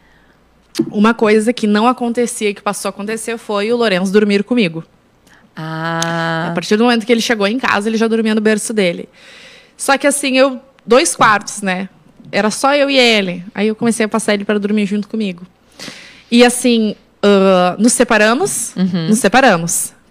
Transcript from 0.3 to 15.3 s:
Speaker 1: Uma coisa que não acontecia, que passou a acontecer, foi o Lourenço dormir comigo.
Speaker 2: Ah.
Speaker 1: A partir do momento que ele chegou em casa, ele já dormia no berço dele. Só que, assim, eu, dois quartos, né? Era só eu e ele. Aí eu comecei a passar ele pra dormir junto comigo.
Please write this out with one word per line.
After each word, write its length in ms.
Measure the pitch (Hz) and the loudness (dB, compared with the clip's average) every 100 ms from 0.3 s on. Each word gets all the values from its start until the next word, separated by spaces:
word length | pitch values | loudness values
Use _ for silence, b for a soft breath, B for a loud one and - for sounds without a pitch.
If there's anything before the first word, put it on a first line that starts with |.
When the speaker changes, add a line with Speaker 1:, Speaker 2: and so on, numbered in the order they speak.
| b _ _ _ - - | b _ _ _ -6 -4
Speaker 1:
Uma 220 | 208 214 | 2 2
coisa 400 | 233 214 214 214 | 2 2 2 2
que 140 | 233 208 | -2 0
não 220 | 208 233 | 2 2
acontecia, 680 | 247 233 233 233 - 208 | 0 -4 -2 -4 -4 -6
que 80 | 202 | -4
passou 260 | 208 190 202 | -6 -6 -6
a 20 | |
acontecer, 460 | 196 202 233 - 226 | -8 -10 -8 -8 -10
foi 360 | - 202 214 | -6 -4 -2
o 40 | 240 | 0
Lourenço 360 | 226 180 190 | 0 0 2
dormir 320 | 208 208 202 | 2 2 0
comigo. 400 | - 247 180 160 - _ _ _ _ b b - | 0 0 0 -4 -16 _ _ _ _ b b -14
Speaker 2:
Ah. 920 | 160 160 165 165 165 165 165 165 170 | -10 -8 -6 -4 -4 -2 -2 -4 -4
Speaker 1:
A 40 | |
partir 220 | 170 - 214 | -4 -2 0
do 80 | |
momento 200 | 240 233 | 2 0
que 60 | 233 | 0
ele 100 | 233 | 0
chegou 260 | - 220 202 | 0 -2 -2
em 120 | 254 | -2
casa, 300 | - 202 214 | -2 -2 0
ele 80 | 220 | 0
já 80 | 226 | 0
dormia 280 | 226 220 | 0 0
no 60 | 220 | 0
berço 320 | 214 214 - | 0 0 -2
dele. 360 | 220 180 180 - B B B B B B B | -2 -2 -2 -10 B B B B B B B
Só 220 | - 269 | -2 0
que, 80 | 285 | 0
assim, 300 | 277 277 254 | 0 0 2
eu, 220 | 277 247 - _ - | 2 0 -14 _ 2
dois 300 | 247 339 - | 2 2 2
quartos, 460 | 240 208 - - | 2 2 -2 -8
né? 260 | 196 185 196 _ _ _ 143 | -6 -6 -8 _ _ _ -6
Era 200 | 202 214 | -2 -2
só 240 | - 269 | 0 0
eu 140 | 294 277 | 2 2
e 80 | 269 | 2
ele. 480 | 240 214 190 180 190 | 4 2 0 -6 -10
Aí 120 | - 214 | -4 -2
eu 60 | |
comecei 320 | 220 233 226 208 | -2 -2 -2 -2
a 20 | |
passar 260 | 220 - | -2 -2
ele 100 | 208 | -2
pra 120 | 202 208 | -2 -2
dormir 280 | 202 214 196 | -2 -2 -2
junto 220 | 208 202 | -4 -6
comigo. 360 | 220 202 | -6 -6